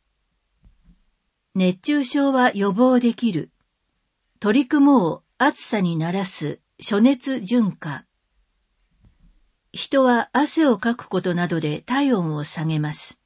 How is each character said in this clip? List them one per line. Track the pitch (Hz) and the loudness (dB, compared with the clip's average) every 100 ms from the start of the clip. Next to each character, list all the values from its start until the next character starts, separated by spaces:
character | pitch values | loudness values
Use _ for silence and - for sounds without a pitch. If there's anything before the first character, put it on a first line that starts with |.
| _ _ _ _ _ _ - _ _ _ _ _ _ _ _ | _ _ _ _ _ _ -20 _ _ _ _ _ _ _ _
熱 | 190 185 180 | 0 0 0
中 | - 294 | -2 -2
症 | 254 294 277 | 0 0 2
は | 262 247 196 | 2 2 0
予 | 202 | -2
防 | 196 254 247 | 2 4 4
で | 240 | 2
き | 220 233 | 0 -2
る。 | 165 - _ _ _ _ _ _ _ _ _ | -2 -6 _ _ _ _ _ _ _ _ _
取 | 208 240 | 0 0
り | - | 2
組 | 302 277 | 4 6
も | 262 170 - | 4 2 -4
う、 | _ - | _ -2
暑 | 269 - | -2 -2
さ | - 220 | -4 -2
に | 180 165 | -2 -2
慣 | 165 | -4
ら | 190 190 | -4 -6
す、 | - 151 - _ _ | -8 -8 -10 _ _
暑 | - 208 | -4 2
熱 | 240 269 277 262 | 4 2 -4 -8
順 | 190 240 202 | -2 0 0
化。 | - 160 139 - _ _ _ _ _ _ _ _ _ _ _ _ _ _ _ _ - | -4 -10 -12 -14 _ _ _ _ _ _ _ _ _ _ _ _ _ _ _ _ -14
人 | - 269 254 | -2 2 4
は | 240 - | 2 0
汗 | 247 285 - 302 | -2 0 2 2
を | 202 | 2
か | 233 240 | -2 -4
く | - | -4
こ | 185 | -4
と | 180 175 | -2 -2
な | 175 | -2
ど | 165 | -2
で | 151 151 | -2 -6
体 | - 262 285 | -4 0 2
温 | 220 165 151 | 0 -2 -4
を | 143 | -6
下 | - | -6
げ | 156 156 | -4 -2
ま | 151 | -4
す。 | 151 - - | -8 -14 -18